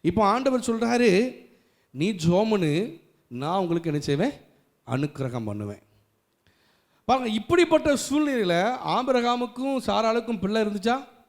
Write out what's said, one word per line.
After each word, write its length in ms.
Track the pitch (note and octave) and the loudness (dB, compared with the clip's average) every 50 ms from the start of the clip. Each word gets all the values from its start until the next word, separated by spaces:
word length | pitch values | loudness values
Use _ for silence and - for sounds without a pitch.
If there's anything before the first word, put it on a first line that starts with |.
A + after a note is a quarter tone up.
இப்போ 240 | _ E3 F3 G#3 G#3+ | _ 0 0 2 2
ஆண்டவர் 360 | G3 G#3 B3 C4 C4+ B3+ B3+ | 2 2 2 2 0 0 0
சொல்றாரு, 760 | A#3+ - A#3 A3+ A#3 A3+ A#3+ A#3+ A#3+ A3+ F3+ F#3 A#3 B3+ B3 - - - _ _ _ _ _ _ _ _ | 0 -2 -2 -2 0 0 2 4 4 4 4 4 2 0 -4 -10 -20 -20 _ _ _ _ _ _ _ _
"நீ 200 | _ C3 D3+ G3+ | _ -4 -4 -2
ஜோமனு, 920 | A3 F3+ D#3 E3 E3+ F#3 G#3+ A3+ A3 G3+ F3 D#3 D3 D#3+ G#3 C4 D#4+ - _ _ _ _ _ _ | -2 0 0 2 4 4 2 2 2 0 2 0 0 0 -2 -4 -8 -14 _ _ _ _ _ _
நான் 300 | A#2+ B2 C3+ D3+ F3 G3 | -10 -8 -6 -2 -2 -2
உங்களுக்கு 320 | F#3+ E3+ E3+ E3+ E3 E3 | -2 0 -2 -2 -2 -2
என்ன 120 | D3 D3 C#3+ | -4 -4 -2
செய்வேன்? 300 | - C#3+ C#3 F#3 C4+ C#4 - - _ _ _ _ _ _ _ _ | -2 0 0 0 -2 -2 -6 -18 _ _ _ _ _ _ _ _
அனுக்கிரகம் 580 | - B2+ C3 C#3+ D3 D3+ - C3+ B2+ A#2 B2 A2+ | -6 -4 -4 -4 -4 -6 -6 -8 -6 -6 -6 -6
பண்ணுவேன்." 380 | G#2+ G2+ G#2 G#2 G2+ G#2 - _ _ _ _ _ _ _ _ _ _ _ _ _ _ _ _ _ _ _ _ _ _ _ _ _ | -6 -8 -8 -8 -10 -10 -14 _ _ _ _ _ _ _ _ _ _ _ _ _ _ _ _ _ _ _ _ _ _ _ _ _
பாருங்க, 240 | - A#3+ C4 B3+ A#3 | 0 0 0 2 -2
இப்படிப்பட்ட 680 | G#3+ A3 G#3+ - F4 F4 F4 E4 D#4+ D#4 D#4 D#4 C#4+ | -4 -4 -2 2 4 4 4 6 4 2 4 2 0
சூழ்நிலையில 840 | B3+ - - C4+ D4 D4+ D4 C4+ B3 G#3+ F3+ E3+ E3+ F#3 A3 B3+ B3+ - | 0 0 -2 0 0 0 0 0 0 0 2 2 2 2 0 -2 -4 -4
ஆபிரகாமுக்கும் 920 | D3+ D#3+ G#3 C4 B3+ - B3 A#3+ A#3+ A#3+ A#3+ B3 A#3+ A#3+ - B3+ C#4 C#4 C4 - | -2 -2 -2 0 2 0 2 2 2 0 0 -2 -6 -6 -6 -4 -2 -2 -2 -2
சாராளுக்கும் 540 | - G3+ G3+ A3 A3+ A3+ A#3 A#3 A#3 A#3 G3 | 0 0 0 2 2 0 0 -2 -4 -6 -4
பிள்ளை 220 | F3 F#3+ G#3 A3 A3 | -2 -2 0 0 0
இருந்துச்சா? 420 | G#3+ G#3 G3+ F3+ A3+ A#3+ C4+ C#4 - - _ _ | 0 -2 -2 0 0 -2 -2 -4 -10 -20 _ _